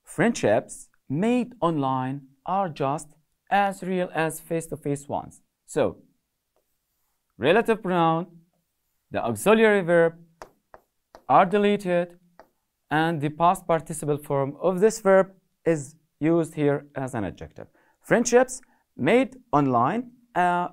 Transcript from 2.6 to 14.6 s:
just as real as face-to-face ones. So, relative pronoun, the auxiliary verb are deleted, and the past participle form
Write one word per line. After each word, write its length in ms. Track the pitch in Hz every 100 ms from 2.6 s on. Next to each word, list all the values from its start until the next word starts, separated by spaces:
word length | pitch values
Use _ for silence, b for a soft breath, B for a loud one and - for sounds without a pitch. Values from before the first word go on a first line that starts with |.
| 190
just 400 | 147 135 156 - _ _ _ -
as 320 | 196 202 196
real 280 | 180 185 180
as 240 | 156 160 156
face-to-face 680 | - 165 160 147 143 143 -
ones. 340 | 95 - - _ _ -
So, 300 | 156 107 - _ _ _ _ _ _ _ _ _ _ _ _ _ -
relative 460 | 127 208 233 220
pronoun, 440 | 185 180 165 165 185 - _ _ _ _ _ _ _
the 100 | 98
auxiliary 600 | 110 107 196 220 220 208
verb 340 | 170 170 165 165 - _ - _ _ - _ _ _ - -
are 160 | 139
deleted, 720 | 185 208 202 208 180 175 175 - _ - _ _ _ _ _
and 280 | 151 160 165
the 80 | 147
past 380 | 151 170 185 -
participle 520 | 165 151 - 147 143
form 380 | - 139 139 143